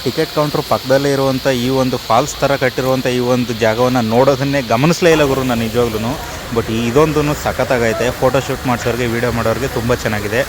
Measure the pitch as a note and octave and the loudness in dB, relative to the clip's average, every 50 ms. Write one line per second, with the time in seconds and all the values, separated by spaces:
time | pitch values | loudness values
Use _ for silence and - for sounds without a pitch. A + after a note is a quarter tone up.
0 | - C3+ A#2 D#3 D#3+ - - D#3 D3+ D3+ - D#3 C#3+ - A#2 A2 - C3 C3 C3+ | -4 -4 -2 -2 -4 -2 0 -2 -2 0 0 -4 -2 0 -2 -2 0 2 2 2
1 | C#3+ C#3+ C#3 C3+ C3+ C3+ C3 C3 - C#3 C3+ B2 A#2+ B2+ C3+ C3 C3 B2+ B2 A#2 | 2 2 0 2 0 0 0 0 0 0 0 0 0 0 0 2 0 0 -2 -4
2 | - - A2+ A#2 D3 C#3+ - - - C3+ C#3 C3+ C#3 B2+ - - C3 C3 C3 C3 | -2 2 2 2 2 0 -2 -2 0 0 0 2 0 -2 0 0 0 0 0 0
3 | B2+ C3 B2 B2 B2 B2 B2+ B2 B2 A2 A#2+ G#2+ A2+ A2 A2 A2+ B2 B2+ B2+ C3 | 0 0 0 0 2 2 2 0 0 -2 -2 0 0 0 2 2 2 2 2 0
4 | A#2 A2 A2+ A#2+ C3 C3+ C#3+ B2 C#3 C#3 C#3 C#3+ C3 A2+ A#2 A#2 C#3 E3 E3+ - | 0 2 4 4 4 4 4 2 0 -2 0 -2 0 0 0 2 4 2 2 4
5 | F#3 E3+ D#3+ D#3 D3+ C#3 C3+ C3 C3 B2+ B2 A2+ A#2 A2 G#2+ A#2+ A#2+ A#2 G#2+ G#2+ | 4 4 4 4 4 2 2 0 0 0 0 0 -2 -2 0 0 0 0 0 -4
6 | A2 A#2 C#3 - - - - - - - A#2+ A#2 G#2+ G#2 A2 A2+ A#2+ A#2 A#2 C#3+ | -4 -4 -4 -6 -8 -10 -12 -12 -10 -4 -2 -2 -2 0 -2 -2 0 2 4 4
7 | D#3 D#3+ D3 D3+ D3 D3+ D3 - - A#2 F#2+ - B2 - B2+ A#2+ A#2 A2+ G#2+ A2 | 4 4 2 0 0 0 -2 -2 -2 -4 -2 -2 0 0 0 0 2 0 0 0
8 | A#2 B2 A#2+ - C3 B2+ B2 C3+ B2+ - C3+ B2 - C3+ B2 A2+ - B2 A#2 A#2 | -2 -2 0 -2 -4 0 0 -2 -2 -2 -6 -4 -2 -2 -2 -2 -2 -2 -2 -2
9 | B2+ A#2+ A2+ A#2 A#2 B2 A#2 A#2 A2+ A2+ A2+ A2 B2+ C3+ - C3 A2+ A#2+ B2 A#2 | -2 -2 -2 -2 -2 -2 -2 0 0 -2 -2 -2 -4 -4 -4 -4 0 0 -2 0
10 | - A#2+ A2 G#2 G2+ G#2 G#2 A#2+ C#3+ | 0 -4 -2 -2 -4 -2 -2 -2 -2